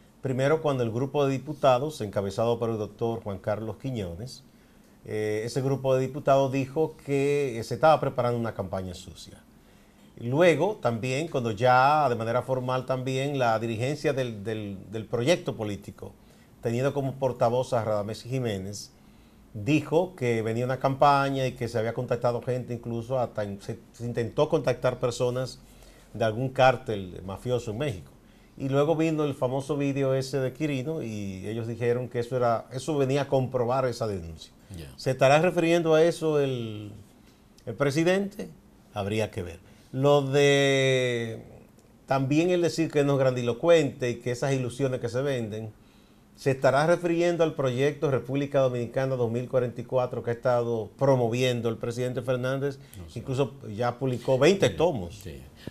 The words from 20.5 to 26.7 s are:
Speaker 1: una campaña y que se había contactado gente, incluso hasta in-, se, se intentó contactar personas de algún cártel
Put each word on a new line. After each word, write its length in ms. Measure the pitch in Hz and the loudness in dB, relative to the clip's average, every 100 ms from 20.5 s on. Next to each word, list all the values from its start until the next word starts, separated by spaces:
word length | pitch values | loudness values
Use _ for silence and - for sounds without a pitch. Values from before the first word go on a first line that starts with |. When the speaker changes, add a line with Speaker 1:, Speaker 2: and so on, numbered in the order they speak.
| 113 123 | -2 -2
Speaker 1:
una 120 | 131 | 0
campaña 680 | 139 135 143 139 139 135 131 | -2 4 6 6 2 0 -2
y 60 | |
que 140 | - 117 | -2 -4
se 120 | 117 | -2
había 160 | 113 | -2
contactado 480 | 113 123 120 123 117 | -4 -4 -2 0 -2
gente, 320 | - 127 120 | -2 -4 -6
incluso 440 | 117 117 117 110 131 | -8 -6 -8 -4 -2
hasta 240 | 120 - | -2 -4
in-, 160 | 104 98 | -6 -8
se, 160 | - 113 - | -10 -12 -14
se 100 | - | -12
intentó 460 | 117 120 113 - 151 | -6 -4 -2 0 2
contactar 500 | 160 135 123 127 127 | 2 0 0 -2 0
personas 600 | 127 120 123 123 127 - - - - - - | -2 0 -2 -2 -6 -10 -20 -20 -20 -20 -14
de 140 | 107 113 | -2 0
algún 240 | 110 135 | 0 -2
cártel 720 | 135 131 | 4 6